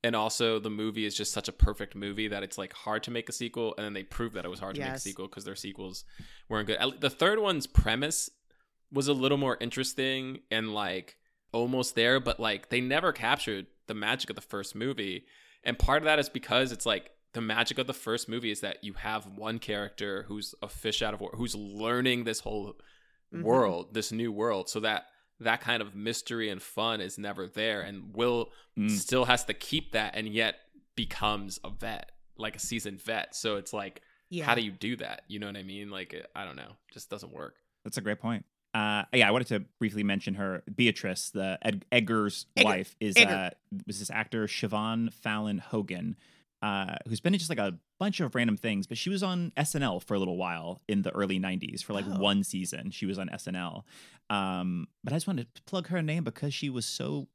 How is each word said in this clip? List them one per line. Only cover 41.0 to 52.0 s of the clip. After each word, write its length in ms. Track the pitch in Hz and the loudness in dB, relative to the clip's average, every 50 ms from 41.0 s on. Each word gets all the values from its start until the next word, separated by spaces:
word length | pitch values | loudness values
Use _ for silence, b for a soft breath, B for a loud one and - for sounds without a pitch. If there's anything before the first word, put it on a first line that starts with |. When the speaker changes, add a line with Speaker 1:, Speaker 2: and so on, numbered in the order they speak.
| - 98 92 - - - | -2 -4 -4 -4 -6 -6
Speaker 3:
the 280 | - 101 95 95 92 - | -4 -2 -2 -2 -2 0
Ed-, 240 | - 113 104 98 - _ | 0 0 0 0 -2 _
Edgar's 540 | 123 123 110 95 113 110 104 101 - - - _ _ | 6 6 6 6 2 4 2 2 0 -4 -10 _ _
Speaker 2:
Edgar. 120 | - - 107 | 6 6 6
Speaker 3:
wife, 260 | 98 92 95 - - _ | 6 4 0 -4 -6 _
is, 160 | 110 104 - 240 | -2 6 8 8
Speaker 2:
Edgar. 160 | 233 98 - | 8 8 6
Speaker 3:
uh, 160 | 98 92 90 - _ _ _ 101 98 - | 2 0 -2 -4 _ _ _ -10 -8 -6
was 120 | - 98 98 | -6 -8 -6
this 120 | 104 - | -6 -4
actor 360 | - 110 107 - - 113 107 | -2 -4 -2 -2 0 0 0
Siobhan 640 | 104 - - - 101 107 104 107 113 113 113 117 113 | 0 0 -2 -2 0 0 0 0 0 0 0 0 -2
Fallon 460 | - - - 113 107 107 107 107 101 90 | -4 -4 -2 -2 0 0 0 -2 -2 -2
Hogan, 580 | - - - 110 101 - 92 87 90 90 - _ _ _ _ _ _ _ _ _ | -4 -2 -2 -2 -2 -2 -4 -4 -4 -4 -6 _ _ _ _ _ _ _ _ _
uh, 340 | - 104 101 98 95 92 - - - | -2 -2 0 0 -2 -2 -6 -8 -4
who's 140 | 113 113 107 | -4 -6 0
been 140 | - 170 196 | 2 2 2
in 40 | 190 | 2
just, 120 | 165 156 | 2 -2
like, 80 | 165 117 | 0 0
a 200 | 104 98 90 85 _ _ _ _ | 0 0 0 -4 _ _ _ _
bunch 220 | 185 208 196 - | -2 -2 0 0
of 140 | 170 123 - | -2 0 2
random 220 | 127 120 117 104 | 2 4 4 2
things, 300 | 98 - 113 104 98 95 | 2 2 0 0 0 -2
but 100 | - 117 | -2 -4
she 140 | 117 - 175 | -4 -2 -2
was 120 | 202 190 | 0 0
on 300 | 202 185 180 180 175 165 - - | 0 0 0 0 -2 -2 0 0
S 160 | 151 - - | 0 0 2
N 80 | 151 | 2
L 180 | 139 117 92 92 | 2 2 0 -2
for 140 | - - 104 | -2 0 0
a 40 | 98 | 0
little 200 | 95 90 87 87 | 2 0 0 -2
while 420 | 92 87 85 82 80 85 92 - _ - | -2 -2 -4 -4 -6 -8 -10 -8 _ 2
in 140 | 107 101 | 2 2
the 80 | 95 90 - | 2 2 0
early 240 | 98 101 95 98 95 | 0 0 2 2 0
nineties 440 | 95 95 92 92 - - - - | 2 0 -2 -2 -4 -6 -8 -8
for, 100 | - - | -6 -4
like, 140 | 104 98 | -4 -4